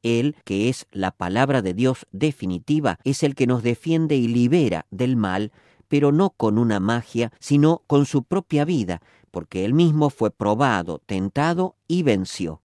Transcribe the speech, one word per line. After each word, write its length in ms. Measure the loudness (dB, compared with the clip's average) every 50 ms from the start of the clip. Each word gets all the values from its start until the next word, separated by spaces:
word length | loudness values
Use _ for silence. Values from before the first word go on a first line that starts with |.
Él, 340 | 0 0 0 2 0 -2 -4 _ _
que 220 | -4 -2 0 0 0
es 180 | -2 -4 -10 _
la 200 | _ -4 -4 -4
palabra 500 | -4 _ -6 -2 0 0 0 2 0 0
de 140 | 0 -2 -2
Dios 320 | 0 0 0 0 -2 -8 _
definitiva, 840 | -6 -2 -2 -2 -2 -4 -6 -6 -6 -6 -2 -2 -2 0 0 -2 -4 -2 _
es 180 | -4 -2 0
el 140 | 0 -2 0
que 100 | 0 0
nos 160 | 2 2 0
defiende 540 | 0 -2 -2 -2 -2 -2 0 0 2 2 0
y 120 | 0 0
libera 600 | 0 2 2 2 4 4 2 2 0 -2 -4 -8 _
del 260 | -6 -4 -2 0 0
mal, 360 | 0 0 -2 -2 -4 -4 -6 _ _ _ _ _ _ _ _
pero 220 | 0 2 2 4
no 200 | 4 4 2 0
con 260 | _ _ 0 0 2
una 220 | 2 2 2 0 0
magia, 520 | 0 0 -2 -2 -4 -6 -4 -4 -4 -4 _ _
sino 440 | -4 0 2 4 4 4 2 0 _
con 220 | _ 2 2 2
su 160 | 2 0 -4 -2
propia 420 | _ -4 -4 -4 _ -2 -2 0
vida, 360 | 0 0 -2 -2 -4 -6 -8 _ _ _ _ _ _
porque 340 | -12 -12 -12 _ -6 -4 -2
él 120 | 0 2
mismo 340 | 4 4 4 4 2 0 0
fue 220 | 0 -2 -2 -2
probado, 680 | -2 _ -2 -2 2 2 2 2 0 0 -2 -6 -10 -12 _
tentado 720 | -8 -6 -4 -4 -4 _ -2 -2 0 0 -2 -4 -4 _ _ _
y 140 | _ -2 0
venció. 600 | 2 2 0 0 -2 -6 -8 -8 -8 -8 -8 -12 _ _